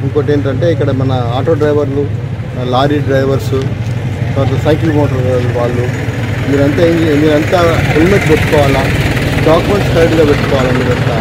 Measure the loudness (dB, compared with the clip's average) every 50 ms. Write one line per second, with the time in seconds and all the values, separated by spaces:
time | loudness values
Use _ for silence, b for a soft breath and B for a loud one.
0 | -4 -2 -2 -2 0 0 0 0 0 -2 -2 0 0 0 0 0 0 -2 0 0
1 | 0 0 0 -2 -2 -2 -2 -2 0 0 0 2 2 0 2 0 0 -2 -2 -4
2 | -4 -4 -4 -6 -6 -8 -8 -8 -8 -8 -8 -6 -4 -2 0 2 2 2 0 0
3 | 0 0 0 0 0 0 0 -2 -2 -2 -2 -2 -2 -4 -4 -4 -4 -6 -4 -4
4 | -4 -6 -4 -4 -4 -2 -2 0 0 0 0 0 0 0 0 0 0 0 0 0
5 | 0 0 0 0 0 0 0 0 0 -2 -2 -2 -2 -2 -2 -2 -2 -2 -4 -4
6 | -4 -6 -6 -6 -4 -4 -4 -4 -2 0 2 2 2 2 2 2 2 2 2 2
7 | 2 2 2 2 2 2 2 2 0 0 0 2 2 2 2 0 0 0 2 2
8 | 4 4 4 2 2 2 2 2 2 2 2 2 4 4 2 0 0 0 0 0
9 | 0 0 0 -2 -2 -2 0 0 2 2 2 2 2 0 0 0 0 0 2 2
10 | 2 2 4 2 4 2 2 0 0 0 0 0 0 0 0 0 0 -2 -2 0
11 | 0 -2 0 -2